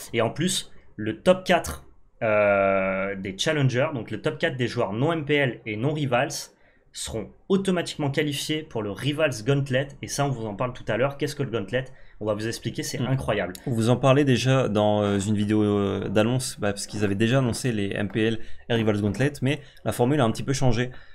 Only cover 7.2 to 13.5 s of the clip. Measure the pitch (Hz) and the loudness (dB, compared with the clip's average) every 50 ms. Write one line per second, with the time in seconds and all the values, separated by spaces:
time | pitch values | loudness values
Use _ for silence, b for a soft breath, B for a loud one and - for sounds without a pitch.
7.2 | 95 - - - _ - 196 196 190 190 185 170 165 - - - 151 135 139 165 | -8 -10 -14 -14 _ 0 0 0 2 0 0 0 -2 -4 -4 -4 -4 -2 0 -2
8.2 | 151 147 139 - - - 156 156 156 - - 117 104 101 95 - - 143 147 147 | -2 -2 -4 -6 -4 -4 -4 -6 -6 -6 -6 -6 -6 -6 -6 -4 -4 -4 0 0
9.2 | 160 147 120 107 104 127 139 143 139 139 123 131 143 139 - - - - - - | 0 0 0 -2 0 0 0 0 0 0 0 -2 -2 -4 -8 -12 -10 -8 -2 -2
10.2 | 143 143 131 113 110 107 101 98 127 123 120 - - - 107 110 131 139 139 - | -2 -2 -2 -4 -6 -8 -4 -4 -4 -4 -4 -8 -6 -4 0 0 0 0 0 -4
11.2 | 147 139 - - 131 104 113 113 101 95 117 127 131 - b b b b b b | -6 -6 -4 -4 -6 -4 -4 -4 -4 -2 -4 -4 -4 -6 b b b b b b
12.2 | 107 107 104 104 110 113 110 - - 120 - - 151 - - 147 123 123 135 135 | -4 -2 -2 -2 -2 -6 -6 -4 -6 -6 -6 -6 -6 -6 -4 -4 -2 0 0 -2
13.2 | - 127 110 101 90 87 | 0 -2 0 0 -2 -4